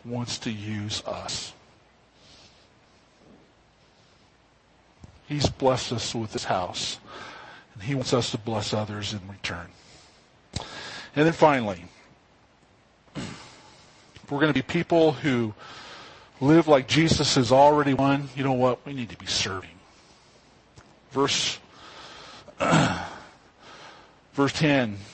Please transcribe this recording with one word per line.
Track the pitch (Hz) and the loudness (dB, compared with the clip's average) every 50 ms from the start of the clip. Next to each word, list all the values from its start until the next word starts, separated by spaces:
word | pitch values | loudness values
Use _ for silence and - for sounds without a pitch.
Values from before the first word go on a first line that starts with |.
| - | -12
wants | 120 120 120 120 104 - - | -10 -8 -8 -6 -8 -8 -8
to | - 123 | -6 -8
use | 110 104 104 107 107 104 104 107 104 - - | -8 -6 -8 -8 -6 -6 -6 -6 -8 -8 -8
us. | - 95 90 95 - - - - - - - _ _ _ _ _ _ _ _ _ _ _ _ _ - - - - - _ _ _ _ _ _ _ _ _ _ _ _ _ _ _ - - _ _ _ _ _ _ _ _ _ _ _ _ _ _ _ _ _ _ _ _ _ _ _ _ _ _ _ _ _ _ _ _ _ - - - _ _ | -8 -10 -10 -10 -10 -10 -10 -10 -14 -16 -20 _ _ _ _ _ _ _ _ _ _ _ _ _ -20 -20 -20 -20 -20 _ _ _ _ _ _ _ _ _ _ _ _ _ _ _ -20 -20 _ _ _ _ _ _ _ _ _ _ _ _ _ _ _ _ _ _ _ _ _ _ _ _ _ _ _ _ _ _ _ _ _ -20 -20 -20 _ _
He's | - 147 147 123 - | -8 -2 -2 -2 -2
blessed | - - 135 127 127 120 - - | 0 0 2 2 2 2 -2 -4
us | 123 110 - - - | -6 -6 -6 -6 -6
with | 117 110 104 | -6 -8 -6
his | - 117 - | -8 -8 -4
house, | - 113 92 90 - - - - - - - - - - - - - - - - - - - - _ _ | -2 -2 -2 -2 -4 -6 -8 -8 -8 -10 -12 -14 -20 -18 -16 -16 -16 -18 -18 -20 -20 -20 -20 -20 _ _
and | 101 | -12
he | 92 135 139 | -6 -4 -4
wants | 131 123 - 139 | -4 0 0 2
us | 123 113 - | 2 2 -2
to | - 113 | -6 -6
bless | - 117 110 104 104 - | -6 -4 -4 -4 -2 -2
others | 113 107 107 101 104 104 104 - | -2 -2 -4 -4 -6 -8 -8 -8
in | 110 98 90 98 | -8 -10 -10 -14
return. | 98 - - - 87 87 85 85 - - - - - - - - _ _ _ _ _ _ _ _ - - - - - - - - - - - - - | -14 -10 -10 -10 -8 -10 -12 -16 -20 -20 -20 -20 -20 -20 -20 -20 _ _ _ _ _ _ _ _ -14 -14 -12 -12 -14 -14 -14 -14 -14 -16 -16 -6 0
And | 139 151 | 2 4
then | 165 156 | 4 6
finally, | - 165 151 143 127 113 104 92 82 82 - - - - _ - _ _ _ _ _ _ _ _ _ _ _ _ _ _ _ _ _ _ _ _ | 6 6 6 6 4 0 -4 -6 -8 -12 -18 -20 -20 -20 _ -20 _ _ _ _ _ _ _ _ _ _ _ _ _ _ _ _ _ _ _ _
if | - - - - - - - - - - - - - - - _ - _ - _ - - - | -14 -12 -12 -14 -16 -20 -20 -20 -20 -20 -20 -20 -20 -20 -20 _ -20 _ -20 _ -20 -10 -8
we're | 143 139 | 0 0
gonna | 156 151 | 2 2
be | 135 131 | 2 0
people | 127 - - 175 165 - 170 165 160 156 | -2 -2 -2 -4 0 2 4 4 4 4
who | 139 123 - 147 127 120 117 107 101 - - - - - - - - - - - - - - - _ - | 2 0 0 0 0 2 0 -2 -6 -10 -18 -20 -18 -18 -18 -18 -18 -18 -20 -20 -20 -20 -20 -20 _ 0
live | 131 143 160 170 156 151 | 4 6 6 6 8 6
like | 147 135 123 | 6 4 4
Jesus | - 120 151 165 156 - - 147 - - | 2 2 4 4 4 4 2 2 2 2
has | 139 123 110 | 2 4 6
already | 127 135 143 147 151 147 143 143 | 8 8 8 8 8 6 4 2
won, | 131 127 135 139 139 143 143 135 - | 2 2 2 2 2 0 -2 -6 -6
you | 135 131 | -4 -2
know | 135 | -2
what? | 131 123 127 127 120 - - | 0 2 2 0 0 -2 -6
We | 143 143 | -10 -8
need | 131 120 95 | -8 -8 -10
to | - - | -12 -14
be | 95 | -8
serving. | 90 - - - - 95 92 85 80 82 - - - - - _ - - _ _ _ _ - _ _ _ _ _ _ _ - - - - _ _ _ | -4 -4 -2 -2 -4 -4 -8 -10 -14 -20 -20 -20 -20 -20 -20 _ -20 -20 _ _ _ _ -20 _ _ _ _ _ _ _ -20 -20 -20 -20 _ _ _
Verse, | 123 131 139 135 - - - - - - - - - - - - - - - - - - - - - - - - - - | -2 0 0 0 0 -2 -2 -4 -6 -8 -14 -20 -20 -20 -20 -20 -20 -20 -20 -20 -20 -20 -20 -20 -20 -20 -20 -20 -8 -4
<clears throat> | - - - - - - - - - - - - - - - _ _ _ _ _ - - - - - - - - - - _ _ _ _ | 0 2 4 4 4 2 -2 -4 -8 -12 -14 -18 -20 -20 -20 _ _ _ _ _ -20 -20 -20 -20 -20 -20 -20 -20 -20 -20 _ _ _ _
verse | - 143 143 131 | 0 0 0 0
ten, | - - 156 147 143 135 123 110 101 98 101 - | 2 2 2 4 4 2 2 0 -4 -10 -14 -18